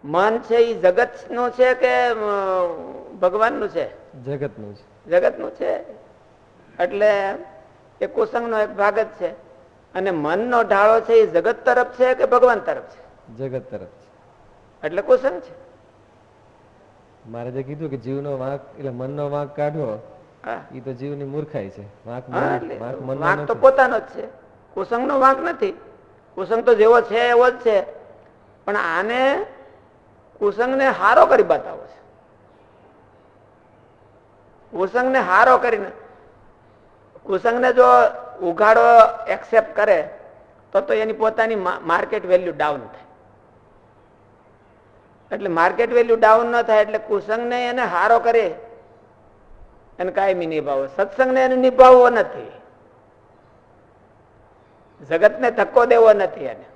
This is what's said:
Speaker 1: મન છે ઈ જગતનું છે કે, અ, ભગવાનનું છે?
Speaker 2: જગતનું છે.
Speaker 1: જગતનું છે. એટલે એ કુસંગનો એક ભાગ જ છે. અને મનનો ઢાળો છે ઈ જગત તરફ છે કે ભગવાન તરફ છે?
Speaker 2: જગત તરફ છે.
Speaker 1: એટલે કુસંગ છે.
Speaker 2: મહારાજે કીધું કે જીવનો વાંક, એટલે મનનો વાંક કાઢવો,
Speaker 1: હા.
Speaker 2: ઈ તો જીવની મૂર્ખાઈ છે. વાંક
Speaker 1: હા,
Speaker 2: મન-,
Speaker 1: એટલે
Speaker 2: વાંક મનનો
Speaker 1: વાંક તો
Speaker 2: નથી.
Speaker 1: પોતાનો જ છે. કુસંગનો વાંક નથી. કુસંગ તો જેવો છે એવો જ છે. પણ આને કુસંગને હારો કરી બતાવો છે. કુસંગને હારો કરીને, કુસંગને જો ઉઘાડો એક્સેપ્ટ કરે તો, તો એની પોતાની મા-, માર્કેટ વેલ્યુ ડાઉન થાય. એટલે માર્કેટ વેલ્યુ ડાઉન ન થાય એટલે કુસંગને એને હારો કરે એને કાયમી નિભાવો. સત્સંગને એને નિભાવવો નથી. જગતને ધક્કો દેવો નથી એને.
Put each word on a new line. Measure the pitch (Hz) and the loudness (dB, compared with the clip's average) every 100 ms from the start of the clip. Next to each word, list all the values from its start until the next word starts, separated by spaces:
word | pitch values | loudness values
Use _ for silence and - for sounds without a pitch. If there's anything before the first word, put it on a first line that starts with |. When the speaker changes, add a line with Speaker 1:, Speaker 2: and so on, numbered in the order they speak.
Speaker 1:
મન | 143 165 202 226 | -4 0 0 -2
છે | 233 233 | -2 2
ઈ | 233 | 2
જગતનું | 208 180 180 247 - - 240 247 | 4 2 2 -2 -4 -12 -6 -4
છે | 240 254 | 2 2
કે, | 254 254 247 247 | 4 2 2 0
અ, | 220 214 202 196 185 180 165 165 - - - | -2 -4 -4 -2 -2 -2 -6 -12 -16 -18 -4
ભગવાનનું | 185 196 220 294 214 | -2 0 -2 -2 -6
છે? | 165 120 - - 139 | -6 -8 -10 -20 -18
Speaker 2:
જગતનું | 123 139 143 - 104 101 | -12 -8 -10 -12 -20 -20
છે. | _ _ - | _ _ -2
Speaker 1:
જગતનું | 175 - - - | 0 0 -4 -12
છે. | - - - - - - _ _ _ _ _ _ - | -8 -6 -6 -10 -20 -20 _ _ _ _ _ _ -6
એટલે | 175 202 208 202 196 214 349 - - _ _ _ | -6 0 0 0 -4 -8 -14 -20 -20 _ _ _
એ | 196 | -8
કુસંગનો | - - 247 233 220 | -4 -4 -4 -4 -4
એક | 214 | -4
ભાગ | 202 202 208 | 0 -2 0
જ | 214 | -4
છે. | - 175 - - - _ _ _ 180 | -6 -10 -10 -20 -20 _ _ _ -6
અને | 190 | -4
મનનો | 175 147 175 240 240 | -4 -2 -4 -2 -2
ઢાળો | 208 196 208 226 | 0 2 4 2
છે | 220 | 4
ઈ | 226 214 | 4 4
જગત | 170 170 233 - | 0 -2 -2 0
તરફ | 247 247 | 0 0
છે | - 254 | 0 0
કે | 254 262 | 2 2
ભગવાન | 247 247 220 | 4 4 2
તરફ | - 139 | -4 -8
છે? | - - - _ - 113 | -10 -20 -20 _ -20 -12
Speaker 2:
જગત | 131 127 107 | -10 -10 -12
તરફ | 104 92 | -16 -16
છે. | _ _ _ _ _ _ _ _ _ 156 | _ _ _ _ _ _ _ _ _ -8
Speaker 1:
એટલે | 175 | -6
કુસંગ | 196 254 262 - | 0 0 0 -6
છે. | - - - _ _ _ _ _ _ _ _ _ _ _ _ _ _ _ 113 | -16 -20 -20 _ _ _ _ _ _ _ _ _ _ _ _ _ _ _ -20
Speaker 2:
મહારાજે | 117 120 127 | -14 -12 -12
કીધું | 135 147 160 | -12 -12 -10
કે | 135 | -10
જીવનો | 117 135 143 139 | -10 -10 -8 -8
વાંક, | 131 139 - - | -8 -10 -14 -14
એટલે | 135 | -12
મનનો | 120 131 143 143 | -10 -10 -8 -6
વાંક | 143 143 - | -6 -8 -6
કાઢવો, | 147 156 131 107 - - _ _ - | -6 -6 -8 -8 -14 -20 _ _ -12
Speaker 1:
હા. | - - 131 | -12 -14 -16
Speaker 2:
ઈ | |
તો | 123 | -14
જીવની | 123 139 143 | -12 -12 -12
મૂર્ખાઈ | 139 143 151 143 98 | -10 -10 -10 -10 -12
છે. | - 101 _ 113 | -16 -20 _ -16
વાંક | 123 127 | -16 -8
Speaker 1:
હા, | 156 | -6
Speaker 2:
મન-, | - - | -4 -6
Speaker 1:
એટલે | 170 - | -8 -12
Speaker 2:
વાંક | 117 131 | -12 -12
મનનો | 131 135 | -10 -4
Speaker 1:
વાંક | 160 190 147 | -2 -2 -4
તો | |
Speaker 2:
નથી. | 226 | 4
Speaker 1:
પોતાનો | 269 269 254 226 | 4 6 2 0
જ | |
છે. | - - - - _ _ _ | -8 -16 -16 -18 _ _ _
કુસંગનો | - - 233 262 214 | -10 -6 -4 -2 2
વાંક | 262 269 | 2 2
નથી. | 339 311 202 - - - _ _ _ - | -4 -6 -8 -8 -20 -20 _ _ _ -12
કુસંગ | 180 226 233 | -6 -2 2
તો | |
જેવો | 226 214 240 | 4 6 4
છે | - 214 | 2 -2
એવો | 240 240 254 | 2 4 2
જ | |
છે. | 254 233 208 - - - - _ _ _ _ - | 2 0 0 -2 -12 -20 -20 _ _ _ _ -6
પણ | 208 | -4
આને | 175 165 202 240 262 311 427 - - - _ _ _ _ _ _ | -2 -4 -4 -2 0 -2 -6 -14 -20 -20 _ _ _ _ _ _
કુસંગને | 208 190 247 269 269 | -4 -2 -2 0 -2
હારો | - 196 254 320 | 0 2 4 4
કરી | 254 | 4
બતાવો | 180 151 - - | 2 0 -2 -16
છે. | - - _ _ _ _ _ _ _ _ _ _ _ _ _ _ _ _ _ _ _ _ _ _ _ _ _ _ _ | -18 -20 _ _ _ _ _ _ _ _ _ _ _ _ _ _ _ _ _ _ _ _ _ _ _ _ _ _ _
કુસંગને | - 190 233 254 262 | -6 -4 -2 0 -2
હારો | 180 185 240 247 | 2 4 6 4
કરીને, | 240 220 190 - - - _ _ _ _ _ _ _ _ _ - | 2 -4 -6 -14 -20 -20 _ _ _ _ _ _ _ _ _ -20
કુસંગને | - 190 233 240 254 | -8 -4 -2 0 0
જો | 247 247 254 233 - - - | 4 6 6 4 -2 -16 -8
ઉઘાડો | 175 170 208 226 233 233 220 - - | -6 0 4 6 6 8 6 4 -8
એક્સેપ્ટ | 190 - 226 214 - | -8 0 0 0 -2
કરે | 214 175 147 - - - _ _ _ | 0 0 -2 -12 -20 -20 _ _ _
તો, | 196 | -4
તો | - | -2
એની | 226 220 | -2 -2
પોતાની | 214 220 220 220 220 | -2 -2 0 -2 -2
મા-, | 180 - | -4 -6
માર્કેટ | 165 170 - 220 185 | -2 -2 0 -6 0
વેલ્યુ | 180 180 | 0 0
ડાઉન | 151 151 143 | -4 -4 -4
થાય. | 110 - - _ _ _ _ _ _ _ _ _ _ _ _ _ _ _ _ _ _ _ _ _ _ | -10 -20 -20 _ _ _ _ _ _ _ _ _ _ _ _ _ _ _ _ _ _ _ _ _ _
એટલે | 240 202 | -10 -6
માર્કેટ | 165 175 208 233 | 0 0 0 0
વેલ્યુ | 240 233 226 | 0 2 2
ડાઉન | 220 226 233 | 4 4 2
ન | 240 | -2
થાય | 233 214 | 0 2
એટલે | 214 214 | 2 -4
કુસંગને | - 208 202 220 240 247 240 | -4 -6 -4 -6 -4 -4 -4
એને | 247 | -4
હારો | 233 175 202 233 | -2 0 2 2
કરે | 233 233 196 156 - - _ _ _ _ _ _ _ - - _ _ - | 2 0 0 -6 -16 -20 _ _ _ _ _ _ _ -20 -20 _ _ -10
એને | 185 | -6
કાયમી | 185 196 185 165 | -2 -2 -2 -4
નિભાવો. | 156 143 139 135 | -6 -4 -4 -6
સત્સંગને | - 226 - 254 254 262 | -4 -6 0 0 2 2
એને | 254 | 2
નિભાવવો | 254 254 254 254 247 | 0 8 8 10 6
નથી. | 233 185 - - - - _ _ _ _ _ _ _ _ _ _ _ _ _ _ _ _ _ _ _ _ _ _ _ 143 | 4 -4 -6 -16 -20 -20 _ _ _ _ _ _ _ _ _ _ _ _ _ _ _ _ _ _ _ _ _ _ _ -6
જગતને | 165 208 208 247 | 2 2 2 -4
ધક્કો | 233 202 262 233 | 0 0 2 4
દેવો | 240 226 | 6 6
નથી | 208 190 - 135 | 6 2 -6 -12
એને. | 110 - | -12 -18